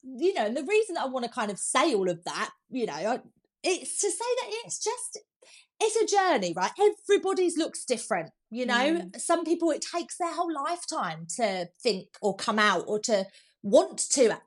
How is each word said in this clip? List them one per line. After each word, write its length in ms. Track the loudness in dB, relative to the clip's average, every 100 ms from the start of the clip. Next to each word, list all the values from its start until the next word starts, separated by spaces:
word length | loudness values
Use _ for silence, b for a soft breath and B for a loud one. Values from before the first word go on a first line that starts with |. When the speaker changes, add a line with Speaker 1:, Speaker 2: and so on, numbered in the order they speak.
Speaker 1:
you 300 | -14 -2 0
know, 120 | 0 -2
and 100 | -2
the 80 |
reason 300 | 2 2 2
that 80 | -4
I 20 | -4
wanna 220 | -4 -4
kind 220 | -4 -4
of 80 | -4
say 360 | 0 2 4
all 140 | 2 0
of 160 | -4
that, 260 | -6 -6 -6 -8 _
you 160 | -6 -4
know, 80 |
I, 260 | -4 -4 -4 -6 _ _ _
it's 380 | -2 -2 -4 -2
to 100 | -2
say 140 | -2 -2 -2
that 80 | -4 -8
it's 180 | -8 -6
just, 360 | -4 -4 -10 -14 _ _ B B B _
it's 160 | 0 2
a 100 | 2 4
journey, 360 | 4 2 0 0
right? 160 | -2 4
Everybody's 760 | 4 4 2 2 4 0 0 0
looks 260 | -4 -4
different, 460 | -4 -4 -2 -4 -4 _ _
you 140 | -6 0
know? 80 | 2 2 0
Speaker 2:
Mm. 180 | -4 -10
Speaker 1:
Some 240 | 0 0
people, 260 | 2 2 2
it 140 | 0 -4
takes 220 | -6 -6 -6
their 160 | -4
whole 180 | -2 -2
lifetime 760 | -2 -4 -4 -6 -4 -4 -6 -8 -2
to 320 | -2 0 -6 _
think 260 | -2 -2 -6 -2
or 120 | -2 0
come 220 | 0 4
out 260 | 4 4 0
or 120 | -4
to 260 | 2 0 0 b b b
want 360 | 6 6 6 -4 -2
to 280 | 4 4 4